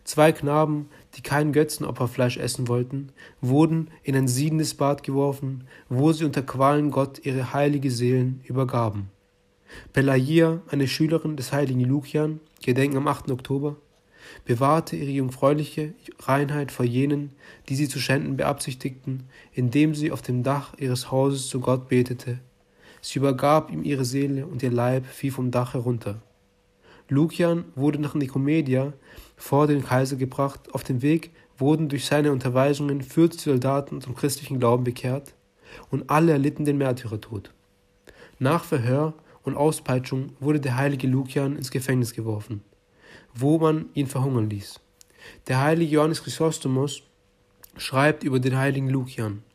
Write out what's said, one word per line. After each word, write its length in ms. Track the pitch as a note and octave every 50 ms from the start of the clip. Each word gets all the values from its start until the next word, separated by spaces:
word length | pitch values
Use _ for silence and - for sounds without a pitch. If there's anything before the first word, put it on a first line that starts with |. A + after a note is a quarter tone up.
| _
Zwei 280 | - - D3+ D3+ D#3+
Knaben, 560 | D#3 - - C#3+ D3 D3+ D#3 D3+ D3+ D3 D3 - - - - _ -
die 60 | -
kein 320 | B2+ - C#3 D3 D3+ D3+ C3+
Götzenopferfleisch 840 | D3 D#3 D3+ - - - - B2 - B2+ A#2 - - B2+ B2 B2+ B2+
essen 300 | C3 B2+ - - B2+ A#2+
wollten, 420 | A#2+ B2 B2 B2+ C#3 C#3 C3+ C3+ - - - - - _
wurden 520 | - B2 C3 C#3+ D#3+ E3 D#3+ E3 D#3+ D#3+ - - _
in 120 | - C3+
ein 120 | C3+ C3 C3
siedendes 460 | B2 B2+ D3 D#3+ D#3 D#3 D#3 D3+ -
Bad 300 | - C#3+ C#3 C#3+ C#3+ -
geworfen, 600 | - C3+ C3+ C#3 C#3+ C3+ - - C3 C3+ B2+ B2+ - - - - _
wo 220 | B2+ B2 C#3 D#3+
sie 140 | D#3+ D#3 D#3+
unter 160 | D3 C3 D3+
Qualen 480 | C3 C3 - B2+ C3+ C#3 D3 D3 D3 D3
Gott 340 | C3 C3+ C3+ C#3 C#3 - -
ihre 300 | C#3+ C3 C3+ C3 B2 -
heilige 380 | C#3+ C#3+ D3 D3 C#3 C3 C#3
Seelen 500 | B2 A#2 B2 B2 C3 B2+ B2+ B2+ C3 C3 -
übergaben. 640 | - B2 B2+ C3 B2+ B2+ A#2+ A#2 A2 G2+ G#2 G2+ G2 - _ _ _ _ _ _ _ _ _ _ _ - - - - -
Pelagia, 680 | C#3 C3+ C#3 C#3 C3 C3 C3+ D#3+ E3 E3 D#3+ D#3+ E3 - -
eine 180 | - C#3 C#3 B2
Schülerin 480 | - - D#3 D3+ E3 D#3+ - D#3 D#3
des 180 | C#3+ B2 - C#3
heiligen 280 | C#3 D3 C3+ C3 B2+
Lukian, 580 | B2 B2 C#3 D3 C3+ - - D3+ D3+ D#3 D#3 D#3 - _ _ _ -
gedenken 340 | - B2+ C3+ C3+ C#3+ C#3+ C3+
am 100 | C#3+ D3
achten 240 | C3+ - - -
Oktober, 440 | C3 B2 - - C3+ C#3 C#3+ D3 D3 - _ _ _ _ _ _ _ - - - - - -
bewahrte 520 | - - A#2 C3+ C3+ D3+ D#3+ D#3+ - E3
ihre 160 | E3 D3+ C#3
jungfräuliche 800 | C#3 C#3 C3 B2+ B2+ - - C3+ D3 D3+ D3+ C#3+ - - D3+ D3+ F3+ - _ - - -
Reinheit 520 | - - C3 C#3 D3 C#3 D3 D3 C#3+ B2+
vor 140 | - - B2+
jenen, 480 | A#2+ A#2+ B2+ C3+ C#3+ D3 C#3+ C#3+ C#3+ - - - - - - _ -
die 60 | C3+
sie 120 | C3 D3+ C#3+
zu 120 | - C#3
schänden 380 | B2 - C3+ C#3 D#3 C#3+ C#3 B2+
beabsichtigten, 880 | C#3+ C#3+ C#3 - - - B2+ - - C#3 C3 - - - C3 C3 - - - - - - _
indem 400 | - B2 B2 B2+ C#3+ D3+ D#3 D#3
sie 180 | D3 D3+ D#3
auf 120 | - C3 -
dem 180 | - B2+ B2
Dach 320 | B2 C3+ C#3 C#3+ C#3 - - -
ihres 320 | C#3 B2+ B2+ B2 - -
Hauses 360 | C3 C3 C3+ C#3 C#3 C3+ C3 -
zu 120 | - C3
Gott 300 | B2+ B2 B2+ C3 C3 -
betete. 500 | C3 B2 B2 B2 B2 A#2+ - B2+ A#2+ B2+ - - _ _ _ _ _ _ _ - - -
Sie 180 | - - - C3
übergab 520 | C3 C#3 C3+ B2+ - C#3+ D3+ D#3 D#3 -
ihm 120 | - D#3 D#3+
ihre 220 | D3+ C#3+ C3 C3+
Seele 420 | A#2+ B2+ C#3 C#3 C#3 C#3 C3+ C3+ -
und 160 | - B2 C3+
ihr 80 | B2+
Leib 340 | A#2+ A#2 A#2+ B2 B2+ C3 B2+
fiel 260 | - - - - C#3
vom 200 | C3 - B2+ B2
Dach 240 | A#2+ B2 B2 B2+ -
herunter. 480 | C3+ A#2 B2+ B2 A2+ - G2+ G2+ A2 - _ _ _ _ _ _ _ _ _ _ _ _ _ - - _ -
Lukian 560 | C3+ C#3 D#3+ E3 - - F3 E3+ E3+ E3+ E3+ - -
wurde 240 | C3 C3+ D3 D3 D3
nach 160 | D3+ C#3+ -
Nikomedia 800 | D#3 C#3 B2+ - C3+ C3+ C#3+ D#3 D#3+ D3+ C3 B2+ B2+ C3+ C#3+ C#3+ - _ - - - - - _
vor 320 | - - - C#3 C#3 D3+ D3
den 160 | D3 C#3+ B2+
Kaiser 320 | B2+ B2+ B2+ C3 C3 C#3+
gebracht. 580 | B2+ C3 B2+ - - C#3 C#3 C#3 - - - -
Auf 120 | B2+ -
dem 160 | - C3+ B2
Weg 300 | B2+ D3 D#3+ E3 - - - - _ _ _ -
wurden 320 | C3 C#3+ D#3 D#3 D#3+ C#3+
durch 160 | C#3 C3+ -
seine 260 | - C#3+ D3 D3 D3
Unterweisungen 720 | C#3+ C3 - C3 B2 C3 C3+ C#3+ D3 C#3 D3 C#3+ C#3 C#3+
vierzig 400 | B2+ - - E3 E3 E3+ E3+ -
Soldaten 580 | - D3+ C#3 B2+ B2 C3+ C3+ C#3+ C#3 - D3 C#3+
zum 160 | - C3 A#2
christlichen 440 | - - D3 C3 - - - C#3 B2+
Glauben 260 | B2 A#2 A#2+ B2 B2+
bekehrt 480 | B2 A#2+ - - B2+ B2+ C#3 - - - _ _ _ _ _ _ - - - - -
und 200 | - C3+ - -
alle 220 | C#3+ D3+ E3 E3+
erlitten 320 | D#3 C#3 C3+ D3 C#3+ - D3+
den 140 | D3 C#3+ C#3
Märtyrertod. 760 | C#3 C3 B2+ B2+ - A2+ A2+ G#2 - - A2+ G2+ - - - _ _ _ _ _ _ _ _ _ _ - - - - - - _
Nach 240 | B2+ C3 D#3 E3+ -
Verhör 500 | - D#3+ C#3+ A2+ A#2+ B2+ C#3 D#3 D#3 D#3 - - _ - - _
und 140 | C3+ C3+ C#3
Auspeitschung 720 | C#3+ D#3 D#3 - - - B2+ B2+ B2+ - C#3 C3 C3 - - -
wurde 220 | C3 C#3+ D3+ D3+
der 160 | C3+ C#3 B2 B2
heilige 300 | C#3 C#3+ C#3 B2+ B2+ C3
Lukian 500 | B2+ C3 C3+ - - D3 C#3 C#3 C#3+ D3+
ins 140 | C3 -
Gefängnis 420 | - C3+ B2+ - C3 B2+ A#2+ A#2 -
geworfen, 480 | - A2 A2+ A2 G#2+ G#2+ - A2 G2+ - _ _ _ _ _ _ _ _ - - - - _ -
wo 240 | A#2 B2+ C#3+ D#3 E3
man 300 | D#3+ D#3 D#3 D#3 D#3+ - -
ihn 140 | C#3+ C#3+ B2+
verhungern 420 | - C3+ B2+ C#3 C3 A#2+ G#2+ G#2+
ließ. 300 | G#2 G2+ G2 - - - _ _ _ _ - - _ _ - - - - _ -
Der 120 | B2+ C3
heilige 320 | C3+ D3+ D#3+ E3 E3+ D3+
Johannes 320 | D3+ D3+ D3 D#3+ D#3+ - -
Chrysostomos 800 | - B2 - D#3+ D#3+ D#3+ - - C#3 C3 C3 C3+ D3 - - - _ _ _ _ _ _ _ _ _ _ _ - - _
schreibt 480 | - - - C3+ C3 C#3 D3+ D3+ D3+ -
über 160 | D3 C3 C3
den 180 | B2 C3 B2 C3
heiligen 320 | C3 C#3 C3+ C#3 C3+ C3
Lukian: 540 | C3 C3+ B2+ B2+ - - A2+ G#2+ G2+ G#2+ - _ _